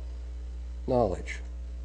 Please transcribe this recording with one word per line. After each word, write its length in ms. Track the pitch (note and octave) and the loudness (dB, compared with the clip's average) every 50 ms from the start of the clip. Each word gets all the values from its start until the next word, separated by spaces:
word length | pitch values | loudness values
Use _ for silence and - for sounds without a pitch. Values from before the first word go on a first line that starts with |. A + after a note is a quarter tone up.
| - - - - - - - - - - - - - - - - - | -6 -6 -6 -6 -8 -8 -6 -6 -6 -6 -6 -6 -6 -6 -6 -4 0
knowledge. 540 | - C3 B2 A#2 G2 F2+ - - - - - - - - - - - - - - | 4 6 8 8 6 6 2 -2 -4 -6 -6 -6 -6 -6 -6 -6 -6 -6 -6 -6